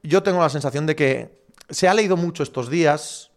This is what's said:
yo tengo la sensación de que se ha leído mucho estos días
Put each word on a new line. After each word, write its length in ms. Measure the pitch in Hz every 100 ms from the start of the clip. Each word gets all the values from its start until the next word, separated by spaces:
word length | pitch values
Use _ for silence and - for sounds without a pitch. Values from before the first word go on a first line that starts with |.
yo 220 | 156 180
tengo 180 | 196 180
la 80 | 160
sensación 380 | 143 135 139 156
de 80 | 151
que 480 | 139 127 117 _ _ _ -
se 180 | 147 180
ha 60 |
leído 240 | 208 208 180
mucho 240 | 175 165
estos 300 | 143 - 120
días 580 | 165 160 147 - - -